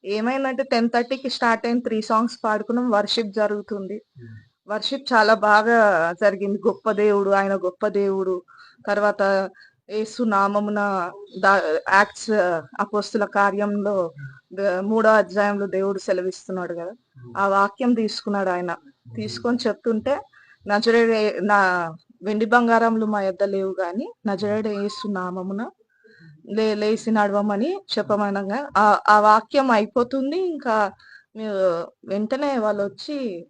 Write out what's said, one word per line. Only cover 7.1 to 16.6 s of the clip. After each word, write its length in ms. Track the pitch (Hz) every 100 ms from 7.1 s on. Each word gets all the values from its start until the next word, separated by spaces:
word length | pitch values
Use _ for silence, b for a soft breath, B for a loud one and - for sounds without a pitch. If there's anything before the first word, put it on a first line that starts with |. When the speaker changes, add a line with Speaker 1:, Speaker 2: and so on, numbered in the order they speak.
| 202 196
Speaker 1:
ఆయన 260 | 196 196 196
గొప్ప 300 | 185 180 214
దేవుడు. 560 | 196 202 190 185 180 _ B B B -
తర్వాత 640 | 202 208 202 196 196 190 b b b -
యేసు 320 | 214 220 -
నామమున 880 | 233 202 196 208 208 208 202 190 175 - - 190
దా-, 400 | 196 196 170 156 -
యాక్ట్స్ 380 | 190 202 - - 214 180 165 - -
అపోస్తుల 440 | - 208 202 226
కార్యంలో 880 | 202 202 202 196 208 208 202 196 170 143 139 135 _
ద-, 260 | 180 196 180
మూడో 300 | 196 220 220
అధ్యాయంలో 580 | 220 190 190 202 202 196
దేవుడు 320 | 190 196 196
సెలవిస్తున్నాడు 760 | - 185 185 - - 185